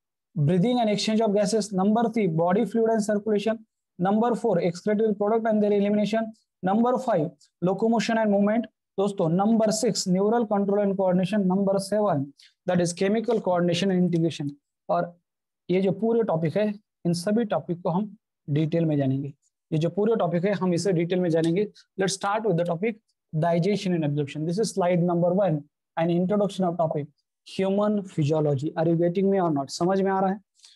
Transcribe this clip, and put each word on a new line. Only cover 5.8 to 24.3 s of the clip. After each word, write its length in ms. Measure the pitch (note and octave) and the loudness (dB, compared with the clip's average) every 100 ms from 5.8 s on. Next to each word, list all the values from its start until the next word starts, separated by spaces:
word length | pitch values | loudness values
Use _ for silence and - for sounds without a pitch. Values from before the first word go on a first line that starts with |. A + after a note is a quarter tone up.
| G3+ G#3 G3+ A3 A3+ - _ - F#3 | 2 0 0 -2 -4 -12 _ -6 -2
Number 280 | G#3+ A#3+ B3+ B3 | 2 2 0 0
five, 200 | F3+ E3 - _ - F3 | 0 -2 -6 _ -4 -2
locomotion 520 | F#3+ A3+ A3+ G#3+ A3+ | 0 2 2 0 0
and 100 | A3 | 2
movement। 380 | G3+ G3+ A#3 A3 _ _ - | 2 2 0 -4 _ _ -4
दोस्तों, 300 | G3+ G3+ E3 | -2 0 0
number 400 | F3+ G#3 A3+ A3 G#3+ A#3 | 2 2 2 2 0 0
six, 220 | - F#3 | -2 0
neural 400 | F3+ G#3 A#3+ G#3+ | 2 2 0 0
control 380 | G3+ G3+ G3+ G3+ | 0 0 0 0
and 100 | G3 | 0
coordination। 500 | F#3 F3+ F3+ G#3+ F#3 | 2 2 0 0 0
Number 340 | F#3 G3 G3 G3 | 0 0 0 0
seven, 320 | G#3+ G#3 C#3+ C#3+ - - _ F3+ | 0 0 0 -4 -12 -20 _ -2
that 120 | F3+ | 0
is 120 | F3 F3 | 0 0
chemical 400 | F#3+ A3+ A3+ A3 | 0 0 0 -2
coordination 460 | F#3 F3 F3 E3+ G3 | 0 0 0 0 0
and 200 | F3+ F3+ | 2 2
integration। 420 | E3+ E3 D#3+ C#3+ - _ _ - | 2 -2 -2 -8 -10 _ _ -4
और 300 | F3 F3 - _ _ _ _ - | -2 -4 -10 _ _ _ _ -2
ये 120 | F3+ | 0
जो 100 | F#3+ | 0
पूरे 320 | F#3 A3+ A#3 | 0 0 0
टॉपिक 340 | G#3+ D#3+ E3 G3 | 0 0 0 0
है, 160 | G#3+ G#3 _ _ F3 | -2 -4 _ _ -4
इन 80 | |
सभी 320 | E3+ G#3+ G#3+ A3+ | -2 0 0 0
टॉपिक 360 | E3 - F3 | -4 -4 -6
को 80 | F3+ | -4
हम 280 | F3 G#3 - _ _ - | -4 -4 -10 _ _ -4
डिटेल 360 | C#3+ D#3 E3+ E3 | -2 0 0 0
में 120 | C#3+ | 0
जानेंगे। 360 | C3 C3+ C#3+ - _ _ - | 0 -2 -6 -14 _ _ -4
ये 80 | D#3 | -2
जो 100 | E3 | -2
पूरे 260 | G3 A3 G#3+ | 0 0 2
टॉपिक 300 | F3 E3+ G3 | 0 0 -2
है, 60 | |
हम 220 | F#3+ F#3 | 0 0
इसे 180 | E3+ G3 | 0 0
डिटेल 280 | E3+ E3+ F#3 | 0 0 0
में 100 | F3+ | 0
जानेंगे। 420 | D#3+ E3 F3+ G#3 - _ - | 2 2 0 -2 -6 _ -4
Let's 200 | F#3+ - | -4 -2
start 260 | G3+ A3 A3 | -4 -2 0
with 120 | E3 | -2
the 80 | F3 | -2
topic 280 | E3 A3+ A3 _ _ - D#3 | -2 -4 -6 _ _ -8 -2
digestion 600 | E3+ E3+ F#3 G3 F#3 F3 | 0 0 0 0 -2 -2
and 100 | D3 | -2
absorption। 360 | D3 C#3 | -2 -4